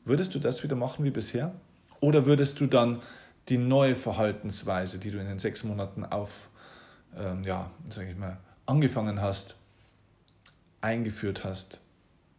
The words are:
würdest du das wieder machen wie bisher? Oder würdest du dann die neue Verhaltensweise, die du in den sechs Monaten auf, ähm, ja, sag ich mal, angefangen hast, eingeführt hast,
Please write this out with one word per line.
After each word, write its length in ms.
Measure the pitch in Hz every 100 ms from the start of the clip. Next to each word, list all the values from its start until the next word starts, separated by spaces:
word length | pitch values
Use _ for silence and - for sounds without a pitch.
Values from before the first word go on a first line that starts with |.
würdest 300 | - 143 185
du 40 | -
das 240 | 117 127
wieder 140 | 151 127
machen 260 | 123 - 143
wie 40 |
bisher? 440 | 131 113 120 156 185 - _ _ -
Oder 260 | 143 151 135
würdest 340 | 143 139 -
du 60 | 143
dann 340 | 127 120 120 - - - _ -
die 80 | 127
neue 400 | 123 135 139 123
Verhaltensweise, 1000 | - 101 107 101 107 95 - 92 92 92
die 120 | 104
du 80 | 101
in 80 | 98
den 120 | 98
sechs 260 | 107 -
Monaten 400 | 113 101 98 -
auf, 460 | 95 104 104 - - - - - - - _ -
ähm, 260 | 95 92
ja, 260 | 95 92 90 - -
sag 180 | 104 92
ich 100 | 90
mal, 200 | 95 95 - _ -
angefangen 560 | 139 139 117 107 101
hast, 340 | 101 98 - - _ _ _ _ _ _ _ _ _ _ _ _
eingeführt 600 | 110 117 110 107 104 95
hast, 360 | 98 95 - - _ _ _ _ _